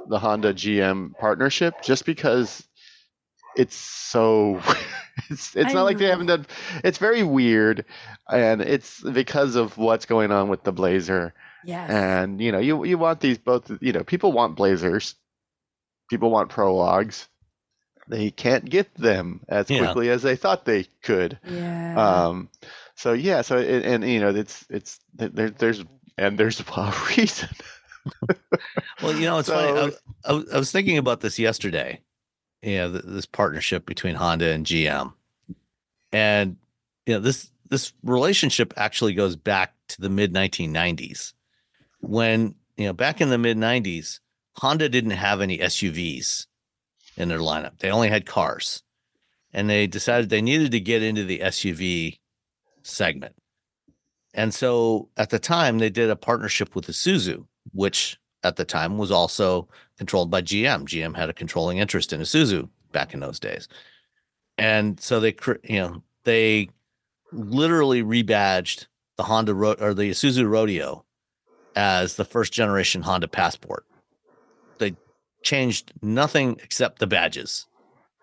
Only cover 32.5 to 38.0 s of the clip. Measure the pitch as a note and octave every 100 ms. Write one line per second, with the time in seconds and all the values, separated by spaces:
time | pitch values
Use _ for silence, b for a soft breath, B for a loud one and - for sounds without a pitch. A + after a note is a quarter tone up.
32.5 | _ G#2+ G2 F2 F2+ F2+ G2 - - G2
33.5 | D2+ - F2+ - - F#2 D2+ F2 E2 E2+
34.5 | D#2 D#2 E2 D2+ C#2+ C2 - _ _ -
35.5 | - _ _ _ _ _ A2 G#2+ G#2 F#2+
36.5 | F2+ _ _ _ _ B2 G#2+ A#2 C3 -
37.5 | _ _ E3 - -